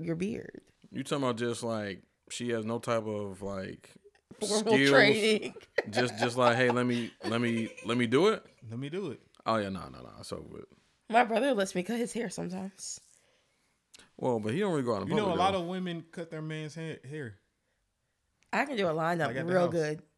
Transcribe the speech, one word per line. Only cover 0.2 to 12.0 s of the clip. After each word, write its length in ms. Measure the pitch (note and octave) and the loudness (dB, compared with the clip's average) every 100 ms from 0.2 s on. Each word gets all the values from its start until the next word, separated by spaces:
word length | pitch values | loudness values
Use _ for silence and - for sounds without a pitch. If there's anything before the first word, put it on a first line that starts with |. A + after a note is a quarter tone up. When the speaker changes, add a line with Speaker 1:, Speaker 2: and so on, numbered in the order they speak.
| G3 C3+ - - _ _ - | -2 -6 -10 -16 _ _ -14
Speaker 2:
You 100 | - | -10
talking 220 | C3+ D3 | -4 0
about 120 | B2+ A2+ | 0 0
just, 240 | A#2+ A2+ | -2 -2
like, 400 | A#2 A2 G#2 F2+ - _ - | -2 -2 -4 -6 -12 _ -12
she 200 | - A#2+ | -6 -2
has 140 | A2+ A2 | -2 -2
no 120 | A#2 | -4
type 280 | B2+ A2+ G#2+ | 0 -2 0
of, 340 | G#2 G2+ F#2+ | -4 -6 -8
like, 480 | G2 G2 F#2+ - - - - _ _ - | -8 -6 -8 -12 -18 -20 -20 _ _ -8
Speaker 1:
Formal 340 | G#3 G#3+ A3 | 0 0 4
Speaker 2:
skills? 160 | - C#3 | 6 8
Speaker 1:
training. 640 | B3+ G#3 G#3+ G#3+ G#3+ - - - | 8 8 6 4 2 0 -12 -6
<laughs> 180 | - - | -6 -2
Speaker 2:
Just, 280 | A2 A#2+ G#2+ | 0 0 0
just 180 | A#2+ B2 | -2 4
like, 200 | A#2+ A#2+ | 4 6
"Hey, 140 | B2 | 4
let 160 | A#2+ B2 | 4 2
me, 240 | A#2+ A2+ - | 0 -4 -6
let 160 | A2+ A#2 | -2 0
me, 280 | A#2+ A#2 A2 - G2+ | 2 0 -2 -6 -2
let 100 | B2 | 0
me 80 | A#2 | 4
do 220 | C3 G3+ | 4 4
it." 160 | G#3 - _ G#2+ | 2 -6 _ -12
Speaker 3:
Let 80 | A#2 | -10
me 100 | D3+ | -8
do 200 | F3+ F3+ | -6 -8
it. 100 | A2 _ _ - | -10 _ _ 0
Speaker 2:
Oh 100 | A2 | 0
yeah, 140 | G2+ | 0
no, 100 | F#2 D#2 | -4 -10
no, 100 | C2 | -14
no, 80 | B1 - | -18 -16
it's 100 | - | -12
over 100 | D#2+ | -10
with. 220 | D#2+ D#2 - - _ _ - | -12 -16 -18 -20 _ _ 2
Speaker 1:
My 160 | A3+ | 4
brother 280 | A3+ A3 C#4 | 4 2 2
lets 200 | G#3+ F#3+ | 2 0
me 80 | F3+ | -2
cut 140 | F3+ | -4
his 140 | A#3 | -4